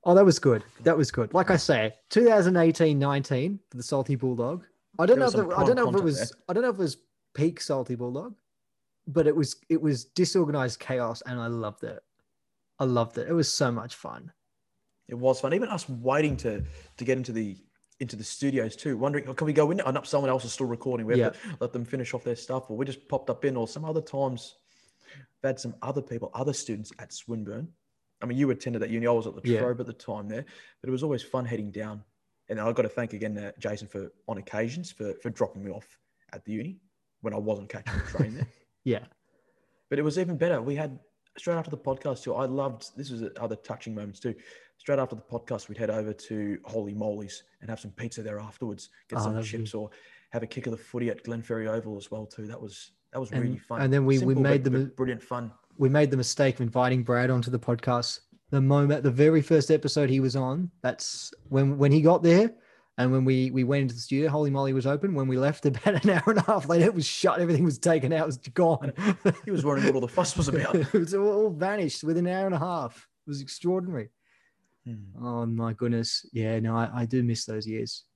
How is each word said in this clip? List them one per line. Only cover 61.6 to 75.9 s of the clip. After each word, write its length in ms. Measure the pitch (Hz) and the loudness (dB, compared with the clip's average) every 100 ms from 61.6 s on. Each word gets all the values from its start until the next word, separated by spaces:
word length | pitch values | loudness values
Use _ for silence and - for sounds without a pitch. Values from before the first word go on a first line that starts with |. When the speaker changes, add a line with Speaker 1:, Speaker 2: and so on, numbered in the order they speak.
| 139 143 | 4 4
Speaker 1:
when 140 | 139 | 6
he 80 | 151 | 8
got 200 | 156 175 | 8 6
there 300 | 170 175 226 - _ _ _ - | 8 8 6 0 _ _ _ -2
and 120 | 127 | 2
when 140 | 131 131 | 4 4
we, 240 | 131 131 | 2 2
we 140 | 131 | 0
went 180 | 123 143 | 2 2
into 140 | 135 117 | 0 -4
the 60 | |
studio, 280 | - 135 156 | -2 0 2
Holy 220 | 151 147 | 2 0
Moly 200 | 139 135 | 0 0
was 120 | 131 127 | 0 0
open. 300 | 143 196 156 | 0 0 0
When 120 | 131 | 0
we 120 | 127 | 2
left 260 | 139 151 147 | 2 2 0
<laughs> 0 | |
about 380 | 120 - 185 | 2 2 4
an 80 | 208 | 4
hour 100 | 175 - | 4 4
and 100 | 214 | 2
a 60 | |
half 260 | - 208 139 | 4 0 4
later, 160 | 170 175 | 6 6
it 80 | |
was 140 | 185 147 | 4 -4
shut. 320 | - 190 151 | 2 2 4
Everything 240 | 175 156 | 2 4
was 160 | 170 131 | 2 2
taken 340 | 175 160 131 | 4 4 4
out. 80 | 160 | 0
It 40 | 160 | 0
was 100 | 127 | -4
gone. 560 | - - 170 151 139 - 202 180 | -6 2 4 4 -2 -2 0 2
<laughs> 280 | 190 - - | 0 0 -2
Speaker 2:
He 40 | |
was 160 | 175 139 | 0 0
wondering 220 | 139 135 | 2 2
what 80 | 135 | 2
all 60 | |
the 60 | 120 | 0
fuss 300 | - 175 - | 0 0 0
was 100 | 143 | 0
about. 280 | 151 - 180 | 0 2 2
Speaker 1:
<laughs> 0 | |
It 180 | 143 | 2
was 220 | 214 170 196 | 2 2 2
all, 120 | 202 | 2
all 160 | 202 214 | 2 0
vanished 540 | 160 190 208 160 - | 0 -2 0 -2 -2
within 240 | 151 165 175 | -2 0 0
an 60 | 185 | 0
hour 100 | 196 | 0
and 80 | |
a 60 | 170 | -2
half. 480 | 170 170 120 - _ _ - | -2 -4 -6 -10 _ _ -12
It 40 | |
was 100 | 143 | -10
extraordinary. 680 | 135 - 175 185 180 151 107 _ _ _ _ _ _ _ 127 | -10 -6 -2 -2 -2 -6 -8 _ _ _ _ _ _ _ -14
Speaker 2:
Hmm. 100 | 110 98 120 | -12 -14 -10
Speaker 1:
Oh, 260 | 123 120 117 | -6 -4 -2
my 260 | 113 117 | -2 -2
goodness. 500 | 113 120 | -2 0